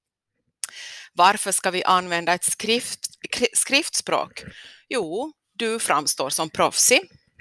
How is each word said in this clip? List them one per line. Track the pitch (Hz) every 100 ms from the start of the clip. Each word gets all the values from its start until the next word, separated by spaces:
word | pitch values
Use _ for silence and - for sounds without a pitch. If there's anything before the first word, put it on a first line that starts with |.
| _ _ _ _ _ - - - - - -
Varför | - 185 208 196
ska | 185 190
vi | 180
använda | - 180 180 170 170
ett | 180 -
skrift-, | - 208 233 - - - - -
kri-, | - 240
skriftspråk? | - - 269 - - - 139 - - - - - - -
Jo, | 254 165 185 311 - _
du | - 226 226
framstår | - 147 143 - 135
som | - 160
proffsig. | - 170 - - 254 381 _ _ _